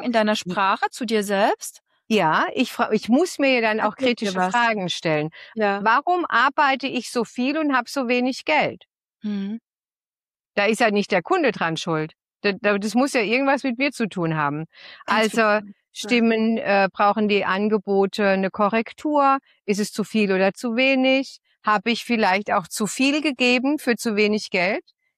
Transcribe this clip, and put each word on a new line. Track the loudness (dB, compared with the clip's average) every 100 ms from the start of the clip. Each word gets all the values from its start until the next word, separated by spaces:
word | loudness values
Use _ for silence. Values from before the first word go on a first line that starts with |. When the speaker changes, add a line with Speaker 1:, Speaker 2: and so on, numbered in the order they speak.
Speaker 1:
in | -2
deiner | 0 2 0
Speaker 2:
J- | -4
Speaker 1:
Sprache | -2 0 0 -4
zu | -6 -2
dir | -2
selbst? | 0 2 2 0 -6 -18 _ _ -2
Speaker 2:
Ja, | 2 4 2 0
ich | -2 -4
fra-, | -2 -2
ich | -2 2
muss | 2 2 0
mir | 2 2
ja |
dann | 0 0
auch | -2 0
Speaker 1:
Passiert | -2 0
dir | -2
Speaker 2:
kritische | 0
Speaker 1:
was? | 0
Speaker 2:
Fragen | 2 0 0 -4
stellen. | -4 -2 0 -2 -8 -12
Speaker 1:
Ja. | -2 -2 0 2
Speaker 2:
Warum | 2 2 -2 0
arbeite | 2 2 2 2 0 -4
ich | -6 -4
so | -4
viel | -4 -4 -2 -2
und | 0
hab | 0 -2
so | -4 -2
wenig | 0 -2 -4
Geld? | -2 0 0 -4 _ _ _ _
Speaker 1:
Mhm. | -8 -6 -6 -10 _ _ _ _ _ _ _ _ _ -2
Speaker 2:
Da | 0
ist | 2
ja | 2
nicht | 2 0
der | -2
Kunde | 0 0 0
dran | 0 -2 -4
schuld. | -4 -4 -4 -10 _ _
Da, | -4
da, | 0 0 0
das | 0 0
muss | 0
ja | 0
irgendwas | 0 0 0 0
mit | -2 -2
mir | -4
zu | -2 -6
tun | -2 -2 -2
haben. | -2 -4 -8 -16 -20 -10 -2
Also | 0 2 2
Speaker 1:
Intuition. | 2 0 -4 -16 _ -12
Ja. | 0
Speaker 2:
stimmen, | 2 2 2 0 0
äh, | 2 2 2
brauchen | 2 2 2 2
die | 0 0
Angebote | -2 0 0 0 0 2 0 0
eine | 2 0
Korrektur? | 0 0 0 -2 -6 -2 2 2 2 -4 _ -4
Ist | -2
es | -2
zu | -4
viel | -2 0 0
oder | 2 0
zu | -2 -4 0
wenig? | 2 2 2 2 -2 -12 _ _
Hab | -2 0 0
ich | -2
vielleicht | -2 0 2 2 0
auch | -2 -2
zu | -6 -4
viel | -2 0 0
gegeben | -2 0 0 2 0 -2
für | -2 -2
zu | -2 0
wenig | 0 0 -2
Geld? | -2 -2 -4 -8 _ _